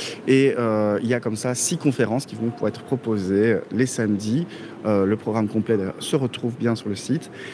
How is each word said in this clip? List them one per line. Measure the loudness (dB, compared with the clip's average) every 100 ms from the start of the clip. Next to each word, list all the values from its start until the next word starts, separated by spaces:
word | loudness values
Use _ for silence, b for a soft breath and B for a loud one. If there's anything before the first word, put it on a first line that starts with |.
| B B 4
Et, | 6 6 4
euh, | 2 2 2 2
il | 0
y |
a | 0
comme | -2
ça | -2 -2 -2
six | -2 0
conférences | 0 2 2 0 -4
qui | -4
vont | -4
pouvoir | -2 -2
être | -4
proposées | -4 -4 0 0 2 4 4 2 0
les | 0 0
samedis. | 0 0 0 0 0 -2 B B B 0
Euh, | 2
le | 4 2
programme | 0 0 0
complet, | 0 2 0
d'ailleurs, | 0 -6
se | -2
retrouve | 0 0 -2 -6 -2
bien | 0 0
sur | -4
le |
site. | -4 -2 -2 -4 -14 B